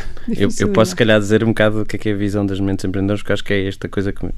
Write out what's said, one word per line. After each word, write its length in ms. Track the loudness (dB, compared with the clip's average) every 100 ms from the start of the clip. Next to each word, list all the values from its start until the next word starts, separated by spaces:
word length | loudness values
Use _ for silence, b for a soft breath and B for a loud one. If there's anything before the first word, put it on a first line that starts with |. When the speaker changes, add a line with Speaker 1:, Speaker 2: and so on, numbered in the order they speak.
| -4
Speaker 1:
<laughs> 120 | -4 -4
Speaker 2:
Eu, 60 | 0
eu 120 | 0
Speaker 1:
Difícil, 180 | 2 2
Speaker 2:
posso, 60 | 4
Speaker 1:
não 60 |
é? 40 | 2
Speaker 2:
se 100 | 2
calhar, 240 | 4 4
dizer 240 | 4 2
um 40 | 2
bocado 340 | 2 2 2
o 40 | -2
que 100 | -2
é 40 |
que 100 | -2
é 40 |
a 20 | -2
visão 300 | -2 0 -2
das 140 | 0
mentes 260 | -2 -2 -2
empreendedoras, 360 | -2 0 -2
porque 120 | -2
acho 100 | -2
que 100 | 0
é 140 | -2 -2
esta 200 | -6 -6
coisa 220 | -4 -4
que, 140 | -4 -6